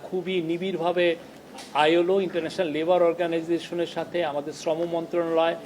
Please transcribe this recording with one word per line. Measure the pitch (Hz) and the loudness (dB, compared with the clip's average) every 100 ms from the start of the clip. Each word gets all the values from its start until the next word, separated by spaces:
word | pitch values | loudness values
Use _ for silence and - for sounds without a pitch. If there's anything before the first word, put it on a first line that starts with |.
খুবই | - 185 175 185 | -4 -6 -2 -2
নিবিড়ভাবে | 160 170 190 165 170 175 175 165 - - - - - | -2 -2 -2 -2 0 2 2 0 -6 -20 -18 -18 -4
আইএলও, | 143 156 170 175 196 | 2 4 6 4 2
ইন্টারন্যাশনাল | 180 175 160 170 165 | 0 -2 -4 -2 -2
লেবার | 151 160 180 | 0 2 4
অর্গানাইজেশনের | 170 170 170 165 165 165 - 175 165 | 4 2 0 -2 0 -2 -2 -4 -4
সাথে | 165 160 175 160 | -4 -4 -2 -2
আমাদের | 143 151 | -2 -6
শ্রম | 147 170 160 170 | -6 -2 -2 0
মন্ত্রণালয়, | 165 165 170 165 165 165 170 | -2 -2 -2 2 2 2 0